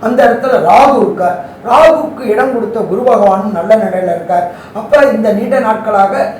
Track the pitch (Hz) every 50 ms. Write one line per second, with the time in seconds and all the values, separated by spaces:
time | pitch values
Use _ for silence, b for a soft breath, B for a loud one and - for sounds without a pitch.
0 | - 220 247 - - - - - 269 262 240 196 - 170 - 254 277 277 254 226
1 | 196 - 175 180 180 175 - - - B B B B 233 233 302 320 320 311 311
2 | 302 - 277 254 254 208 208 247 262 269 247 233 214 202 - 220 190 156 185 226
3 | 247 254 226 202 202 196 190 190 196 214 190 170 175 208 220 220 220 185 185 185
4 | 185 180 170 170 170 - 180 175 - - B B B B B 214 220 - 285 294
5 | 277 277 214 220 220 214 202 202 240 247 269 254 233 220 214 214 - 214 208 196
6 | 196 196 - 269 - 214 - -